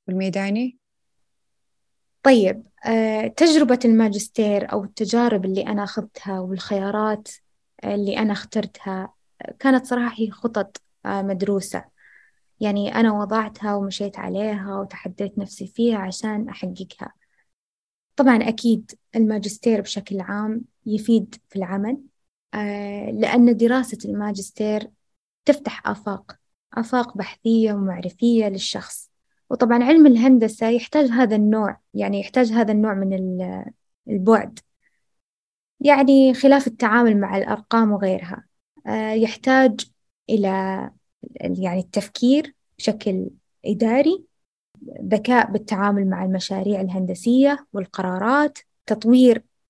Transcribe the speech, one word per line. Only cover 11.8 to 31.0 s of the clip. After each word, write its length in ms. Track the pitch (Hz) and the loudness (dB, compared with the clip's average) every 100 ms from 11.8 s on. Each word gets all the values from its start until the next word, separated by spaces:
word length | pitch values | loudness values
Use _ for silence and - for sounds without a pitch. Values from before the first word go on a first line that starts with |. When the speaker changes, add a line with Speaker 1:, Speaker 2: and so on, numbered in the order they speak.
| - _ _ _ _ _ _ - | -12 _ _ _ _ _ _ -6
Speaker 2:
يعني 360 | 214 202 202 226 | -4 -2 -4 0
أنا 160 | 226 | 0
وضعتها 640 | 208 202 220 214 - 214 202 | 0 -4 -4 -4 -8 -6 -4
ومشيت 440 | 196 - 202 196 | -6 -8 -10 -8
عليها 560 | 196 185 214 208 196 196 | -8 -6 -6 -6 -8 -10
وتحديت 640 | 196 - 185 - 202 202 | -10 -12 -14 -10 -8 -8
نفسي 300 | 196 - 190 | -10 -12 -14
فيها 300 | - 233 214 | -2 0 0
عشان 520 | 190 - 214 214 226 | -6 -8 -8 -6 -8
أحققها. 640 | 196 185 180 185 - - _ _ _ _ _ _ _ _ _ _ - | -10 -12 -12 -16 -14 -18 _ _ _ _ _ _ _ _ _ _ 0
طبعًا 200 | 269 226 | 2 4
أكيد 560 | 233 226 240 220 - - _ 226 | 0 -2 -2 -2 -4 -20 _ -2
الماجستير 640 | 214 214 208 - 233 214 | 0 0 -6 -4 0 0
بشكل 400 | 202 202 196 196 | -2 -10 -8 -10
عام 400 | 185 202 214 220 - _ 220 | -6 -6 -6 -8 -12 _ -6
يفيد 500 | 214 214 226 214 - _ | -4 2 0 0 -14 _
في 60 | 196 | -10
العمل، 420 | 180 196 214 285 - _ _ _ _ | -6 -6 -4 -6 -10 _ _ _ _
آه، 580 | 214 208 202 202 202 208 | -8 -8 -8 -10 -10 -8
لأن 460 | 220 214 247 240 226 | -4 0 6 6 6
دراسة 400 | 233 262 247 202 208 | 2 2 -2 -8 -8
الماجستير 840 | 202 208 202 - - 214 214 214 _ _ _ _ _ - | -6 -6 -8 -10 -6 -4 -4 -6 _ _ _ _ _ 0
تفتح 420 | 277 - - - | 0 -2 -8 -8
آفاق، 500 | 202 208 196 _ - _ _ _ | -8 -8 -12 _ -20 _ _ _
آفاق 440 | 226 233 247 240 196 | -8 -2 -2 -2 -6
بحثية 560 | 185 - 226 226 220 | -12 -6 0 2 2
ومعرفية 720 | 208 190 175 180 - 233 233 214 | 0 -4 -6 -10 -2 2 2 0
للشخص. 640 | 190 - - - - - _ _ _ - | -4 -8 -8 -12 -16 -18 _ _ _ -8
وطبعًا 340 | 254 240 240 | 0 2 2
علم 240 | 247 320 294 | 6 8 10
الهندسة 600 | 233 262 254 220 220 226 | 8 8 6 4 0 0
يحتاج 400 | 233 - 302 | 0 0 2